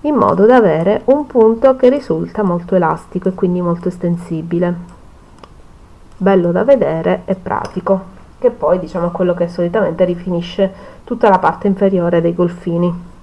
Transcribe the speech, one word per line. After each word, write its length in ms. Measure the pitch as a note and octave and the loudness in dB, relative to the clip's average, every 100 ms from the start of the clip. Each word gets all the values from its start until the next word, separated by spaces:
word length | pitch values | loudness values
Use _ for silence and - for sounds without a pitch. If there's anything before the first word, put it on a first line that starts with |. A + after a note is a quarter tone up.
in 100 | D4 | 0
modo 320 | C#4 G3 F#3 G#3+ | 2 2 4 4
da 100 | B3+ | 6
avere 460 | G#3 D#3 E3+ G#3+ - | 4 2 0 0 2
un 200 | C#4+ C#4 | 0 2
punto 500 | B3 A3 A3+ C4 C4 | 2 2 4 2 4
che 140 | B3 | 2
risulta 520 | B3+ - D#3+ E3+ - | 2 -2 -4 -4 -4
molto 320 | G3+ F3 F3 | -2 -2 -2
elastico 540 | F#3+ E3 E3 - F#3 F#3+ | 0 0 -2 -8 -4 -4
e 60 | |
quindi 260 | F#3 F#3 F3+ | -2 -2 0
molto 280 | F3 E3+ F#3 | -2 -2 -4
estensibile, 880 | F3+ F3 E3+ - D#3+ E3 E3+ F3 F3 - - - - - - - - - - - - - - | -4 -4 -4 -4 -8 -4 -2 -2 -4 -10 -20 -20 -20 -20 -20 -20 -20 -20 -20 -20 -20 -20 -2
bello 360 | F#3 F#3+ F3 | 2 2 2
da 120 | F3+ | 0
vedere 580 | A#3 C4+ D3 D#3+ F3 F3+ F3+ | 2 2 2 -2 -2 -2 -4
e 80 | |
pratico, 680 | F#3 - - - - F3 F#3+ - - - - | -6 -4 -6 -6 -8 -2 -2 -2 -20 -20 -2
che 120 | A#3+ | -2
poi, 280 | - D3+ F3+ | 0 -2 -2
diciamo, 300 | D#3+ F3+ E3+ | -2 -4 -4
è 20 | |
quello 240 | E3+ F3+ | -2 -2
che 140 | F3 E3+ | 0 -4
solitamente 560 | - F3 F3+ G3 E3 | -2 -2 0 -2 0
rifinisce 680 | F3+ F3 - E3+ E3+ - F#3+ - - - | -2 -2 -4 -6 -6 -2 -2 -4 -20 -20
tutta 240 | - A#3 G#3+ | -10 0 2
la 100 | F#3 | 4
parte 280 | D#3+ E3 G3+ | 2 -2 -2
inferiore 560 | F#3+ G3 F#3+ E3+ F3 | 2 2 2 2 2
dei 120 | E3+ | 0
golfini. 680 | F3 F3 F3 - E3+ F3 F3 - - | 0 -2 -2 -6 -2 -2 -4 -12 -20